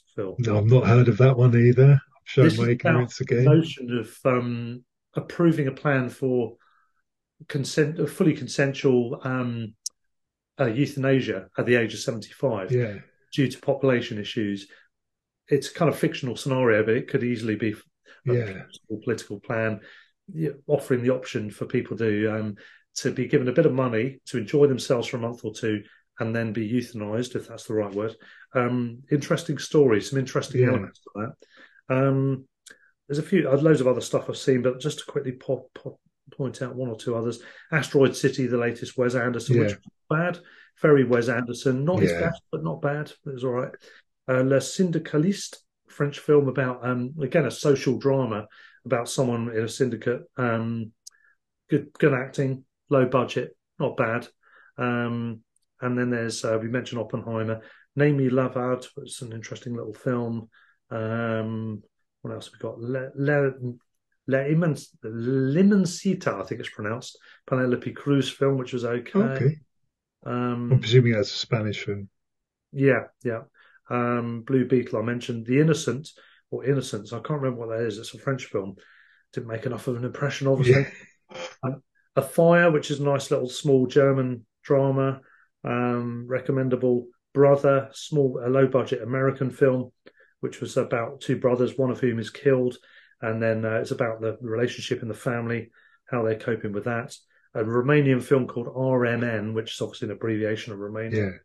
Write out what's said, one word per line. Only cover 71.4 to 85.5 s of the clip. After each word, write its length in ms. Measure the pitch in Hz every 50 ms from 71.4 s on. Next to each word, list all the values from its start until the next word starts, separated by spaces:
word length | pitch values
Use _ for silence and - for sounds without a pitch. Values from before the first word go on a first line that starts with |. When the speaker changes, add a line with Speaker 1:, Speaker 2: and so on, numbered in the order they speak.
| - - 120 110 107 107 98 - -
Speaker 2:
film. 240 | 107 101 101 98 - _ _ _ _ _ _ _ _ _ _ _ _
Speaker 1:
Yeah, 340 | - 139 139 135 123 110 - - _ _ -
yeah. 180 | 120 113 117 - _ _ _ _ _ _ _ _ -
Um, 540 | 123 123 120 120 120 120 117 117 117 117
Blue 240 | 113 - 135 131 123
Beetle, 320 | 127 135 123 120 - 123 110
I 20 |
mentioned. 440 | 110 117 120 120 - - 120 113 110
The 120 | 117 127 143
Innocent, 520 | 156 160 147 - - 127 117 135 156 - - _ - _ _ _ _ -
or 140 | - - 113
Innocents, 480 | 131 139 131 123 - - 104 98 -
I 80 | 120 113
can't 200 | - - 156 143
remember 260 | 131 131 120 117 117
what 100 | 113 110
that 80 | 113 120
is. 120 | 113 98 107
It's 160 | 113 - -
a 40 | 113
French 280 | - 139 135 123 -
film. 300 | - - 104 95 98 95 - - _ _ _ _ _ _ _ _ _
Didn't 160 | - 123 117 113
make 180 | 113 113 -
enough 220 | 127 120 104 - 135
of 80 | 123
an 80 | 117 123
impression, 420 | 123 120 - 147 139 - - 139
obviously. 400 | 135 135 135 131 123 131 135 139 - - - - - _ _ _ -
Speaker 2:
Yeah. 60 | - - - - - -
Speaker 1:
Um, 200 | - 131 139 - _ _ _ _ _ _ -
A 60 | -
Fire, 480 | - - - 170 170 170 170 170 175 175
which 200 | 156 147 143 -
is 100 | 143 131
a 40 | 143
nice 260 | 143 139 131 - -
little 180 | 147 127 127 123
small 380 | - - - 151 135 131 127
German 580 | 123 - 147 139 139 135 135 127 127 123 117 - _ _ _
drama, 600 | - - 143 135 139 139 135 135 135 135 135 135 _ _ _ _ _ _